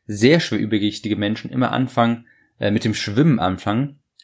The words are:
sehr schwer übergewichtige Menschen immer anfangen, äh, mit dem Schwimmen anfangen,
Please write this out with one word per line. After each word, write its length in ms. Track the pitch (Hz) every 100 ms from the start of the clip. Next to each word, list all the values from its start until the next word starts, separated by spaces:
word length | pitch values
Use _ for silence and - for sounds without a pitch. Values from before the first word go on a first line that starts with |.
| -
sehr 360 | 104 117 170
schwer 180 | - 113
übergewichtige 560 | 107 107 104 - 107 104
Menschen 340 | 101 110 120
immer 220 | 131 120
anfangen, 540 | 120 127 - 117 117 - _ _ _
äh, 120 | 104
mit 120 | 104
dem 100 | 117
Schwimmen 460 | 104 - 104 160 131
anfangen, 600 | 90 92 - 107 143 - _ _